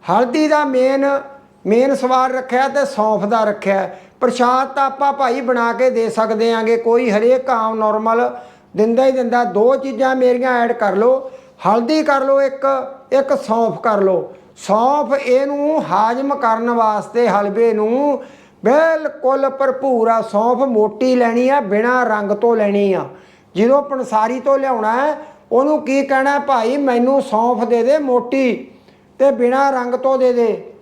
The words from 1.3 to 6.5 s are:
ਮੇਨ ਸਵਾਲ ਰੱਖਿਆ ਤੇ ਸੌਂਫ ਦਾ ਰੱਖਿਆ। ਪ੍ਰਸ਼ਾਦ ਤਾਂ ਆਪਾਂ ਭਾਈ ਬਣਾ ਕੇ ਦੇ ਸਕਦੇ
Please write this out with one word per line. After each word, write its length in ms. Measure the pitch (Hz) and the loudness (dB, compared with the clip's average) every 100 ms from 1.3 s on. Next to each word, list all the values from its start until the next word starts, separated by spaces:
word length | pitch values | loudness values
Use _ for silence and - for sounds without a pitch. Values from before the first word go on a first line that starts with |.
| - _ _ 185 | -20 _ _ 0
ਮੇਨ 280 | 226 269 | 2 2
ਸਵਾਲ 380 | 269 254 254 262 | 0 0 0 0
ਰੱਖਿਆ 360 | 262 254 247 269 | -2 -4 -2 0
ਤੇ 160 | 277 | 0
ਸੌਂਫ 400 | 269 - 214 214 | -4 -2 0 0
ਦਾ 200 | 202 226 | 0 0
ਰੱਖਿਆ। 460 | 208 208 196 196 185 - - _ | 0 -2 -2 -2 -4 -10 -20 _
ਪ੍ਰਸ਼ਾਦ 480 | 254 - 240 262 269 | -2 0 0 0 -2
ਤਾਂ 180 | 277 269 | -2 -2
ਆਪਾਂ 260 | 269 277 | 0 -2
ਭਾਈ 280 | 277 262 254 | 0 -2 -2
ਬਣਾ 320 | 247 247 233 | -2 -2 -2
ਕੇ 180 | 214 254 | 0 0
ਦੇ 200 | 226 226 | 0 -2
ਸਕਦੇ 420 | 220 220 220 226 | -2 -2 0 0